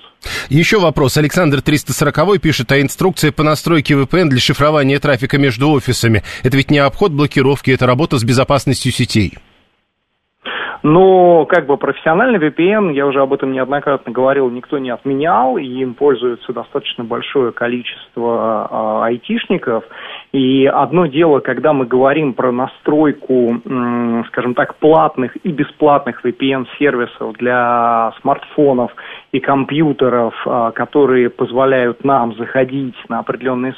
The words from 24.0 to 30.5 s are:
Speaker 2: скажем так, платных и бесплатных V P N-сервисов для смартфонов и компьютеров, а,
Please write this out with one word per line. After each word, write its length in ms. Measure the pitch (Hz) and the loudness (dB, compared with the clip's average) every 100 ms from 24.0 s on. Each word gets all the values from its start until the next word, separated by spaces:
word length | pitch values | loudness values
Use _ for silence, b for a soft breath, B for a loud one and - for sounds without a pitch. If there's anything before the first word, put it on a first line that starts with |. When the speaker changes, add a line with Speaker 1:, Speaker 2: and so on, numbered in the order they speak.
| 117 117 113 | -2 -4 -4
Speaker 2:
скажем 260 | 123 120 | -4 -2
так, 200 | 117 - | -2 -4
платных 640 | - 151 160 151 - 120 - | 0 4 4 2 -2 -6 -6
и 60 | 190 | -6
бесплатных 720 | 139 147 - 151 143 123 - | -4 -6 0 2 2 0 -6
V 100 | 123 | -6
P 180 | 117 135 | -2 -2
N-сервисов 840 | 135 117 - 143 123 117 - 113 107 | -2 -6 -2 -2 0 -4 -8 -12 -4
для 760 | 120 123 120 120 117 117 113 - | -2 0 0 0 2 0 -2 -2
смартфонов 720 | 135 143 - - 139 123 117 - B B - | -2 -2 -4 0 2 2 -2 -8 B B -8
и 80 | 131 | -4
компьютеров, 960 | 139 139 131 147 156 135 127 120 113 - | 0 -2 0 0 0 2 0 2 -2 -4
а, 260 | 120 | -4